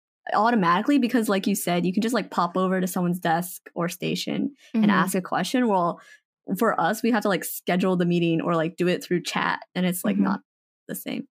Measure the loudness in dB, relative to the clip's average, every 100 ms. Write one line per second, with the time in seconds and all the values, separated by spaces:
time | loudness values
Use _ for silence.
0 | _ _ -4 0 2 2 4 2 4 2
1 | 4 2 2 0 0 -2 0 0 0 0
2 | 0 -2 -2 -2 -2 0 0 0 -2 -2
3 | -2 0 0 0 -2 -10 -14 -6 -6 -4
4 | -6 -4 -4 -4 -4 -6 -6 0 2 4
5 | 2 -2 -2 -4 -2 0 2 2 0 -4
6 | -12 -20 _ _ -8 0 0 2 0 0
7 | 0 2 2 0 -2 -8 -2 0 2 2
8 | 2 2 2 2 0 0 0 0 0 0
9 | 0 -2 -2 -2 -2 -2 -6 -2 -2 -2
10 | -2 0 0 -2 _ _ _ _ -12 -12
11 | -8 -10 -10